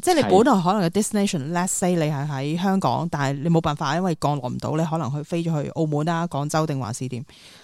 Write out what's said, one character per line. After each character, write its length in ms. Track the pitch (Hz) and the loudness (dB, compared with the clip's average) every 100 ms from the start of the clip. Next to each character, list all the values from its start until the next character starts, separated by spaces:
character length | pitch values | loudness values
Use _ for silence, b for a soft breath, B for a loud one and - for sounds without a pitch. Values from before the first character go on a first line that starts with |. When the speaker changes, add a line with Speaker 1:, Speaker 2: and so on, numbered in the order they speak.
Speaker 1:
即 80 | 339 | 2
係 60 | 349 | 2
你 60 | |
本 100 | - 185 247 | 6 6 6
來 80 | 202 | 4
可 120 | 170 | 4
能 100 | 214 | 2
嘅 40 | 170 | 2
Speaker 2:
係。 100 | 196 | 0
Speaker 1:
destination，let's 680 | 214 208 202 165 135 175 180 | 0 0 0 -2 -2 -2 -2
say 260 | - 180 | 0 0
你 60 | 175 | 2
係 260 | 151 143 147 | 0 -2 -4
喺 320 | 135 143 170 | -4 -4 -2
香 200 | 196 190 | 0 2
港， 280 | 156 123 170 | 2 0 -2
但 240 | 151 139 | -2 -2
係 80 | 139 | 0
你 80 | 151 | 2
冇 120 | 165 | 2
辦 140 | 165 147 | 2 -2
法， 180 | 143 | -2
因 80 | 160 | 0
為 100 | 185 160 | 0 0
降 160 | 143 143 | 0 -2
落 140 | 127 | -4
唔 80 | 127 | -6
到， 160 | 113 156 | -2 -2
你 80 | |
可 140 | 165 165 | 0 -2
能 100 | 127 | -4
去 100 | 143 | -6
飛 180 | 151 170 | -4 -4
咗 180 | 170 156 | -2 -2
去 60 | 135 | -4
澳 160 | 143 160 | -2 -2
門 180 | 147 | -2
啦、 220 | 156 165 170 | -2 -2 -2
廣 220 | 139 147 | -4 -2
州 180 | 160 156 | 0 -2
定 140 | 135 | -4
還 120 | 123 | -6
是 140 | 123 127 | -8 -8
點？ 160 | 117 147 B B B | -10 -12 B B B